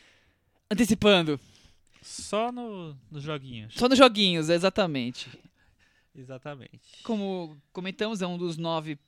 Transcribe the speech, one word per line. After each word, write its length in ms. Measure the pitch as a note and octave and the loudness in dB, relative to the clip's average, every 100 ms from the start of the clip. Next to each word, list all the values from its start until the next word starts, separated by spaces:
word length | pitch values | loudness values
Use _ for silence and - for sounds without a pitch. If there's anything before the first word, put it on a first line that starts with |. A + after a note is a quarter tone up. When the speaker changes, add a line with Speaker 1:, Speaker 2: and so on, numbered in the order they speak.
| _ _ _ _ _ _ _ | _ _ _ _ _ _ _
Speaker 1:
antecipando. 720 | G3+ A#3 G#3+ G#3 F#3+ D#3+ C#3+ - _ _ _ _ _ | 0 2 4 4 4 4 -4 -6 _ _ _ _ _
Speaker 2:
Só 500 | - - - G#3 A#3 | -20 -16 -8 -4 -4
no, 440 | B3 A#3 G3 E3 C3+ - | -6 -12 -12 -14 -16 -18
nos 140 | D3 | -14
joguinhos. 500 | D3 D3+ C3+ A#2 G#2+ - | -10 -10 -10 -16 -14 0
Speaker 1:
Só 120 | B3 | 4
nos 80 | C4 | 8
joguinhos, 520 | C4 G#3 G3 E3+ D#3 | 8 8 2 2 2
exatamente. 760 | E3+ F#3+ G3+ F#3 C#3 B2 - B2+ - _ _ _ _ _ _ _ - | 2 2 0 -2 -2 -6 -8 -16 -18 _ _ _ _ _ _ _ -20
Speaker 2:
Exatamente. 640 | B2+ C3 D3+ C#3+ - - _ - | -20 -18 -16 -16 -20 -20 _ -16
Speaker 1:
Como 540 | - G#3+ G3 F#3 E3 D3 _ | -6 -4 -4 -6 -8 -16 _
comentamos, 500 | - F3+ F#3 G#3+ A3 | -12 -10 -6 -6 -4
é 60 | F3+ | -6
um 100 | F3 | -4
dos 200 | F3 D#3+ | -6 -6
nove 420 | E3 E3 D#3 D3 | -4 -4 -6 -12